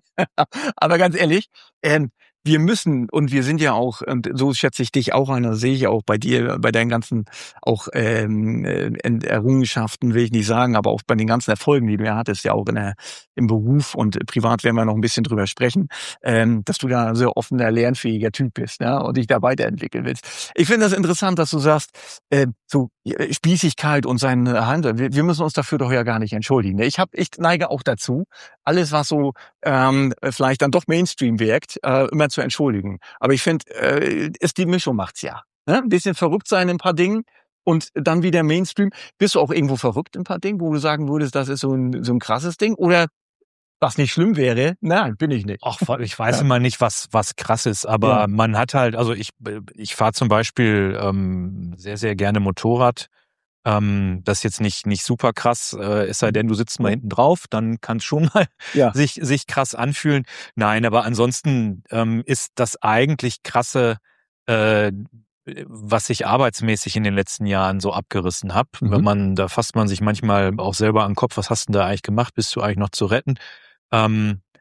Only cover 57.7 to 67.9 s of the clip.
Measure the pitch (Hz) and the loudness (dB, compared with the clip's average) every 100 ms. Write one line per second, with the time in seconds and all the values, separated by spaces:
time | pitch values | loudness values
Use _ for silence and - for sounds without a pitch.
57.7 | 113 - 113 - 151 160 208 165 - - | -4 -4 -6 -2 0 2 2 0 -4 -4
58.7 | 139 120 131 147 - 131 139 - - 135 | 2 2 2 0 -2 -2 -2 -2 -4 -4
59.7 | - 131 143 151 139 123 - - - 104 | -2 -4 -2 0 0 -2 -12 -10 -2 0
60.7 | 110 117 113 110 113 123 - 151 131 110 | 2 2 2 2 2 0 0 0 0 0
61.7 | 90 - 113 113 113 - 135 - - 117 | -4 -6 -2 0 -2 -2 -4 -4 -2 -4
62.7 | - 107 113 143 143 123 - - 120 123 | -2 0 2 2 0 -4 -6 -4 -2 0
63.7 | 131 117 110 _ _ _ _ - 110 110 | 0 0 -2 _ _ _ _ -2 2 2
64.7 | 107 104 98 113 113 _ _ - - - | 2 0 -2 -12 -20 _ _ -16 -14 -14
65.7 | 110 104 110 - 110 - 123 127 - 113 | -12 -2 0 0 -4 0 2 2 0 -2
66.7 | 107 - 110 104 98 98 - 104 98 95 | -2 -2 -2 0 0 -2 -4 -2 0 0
67.7 | 95 95 | 0 -2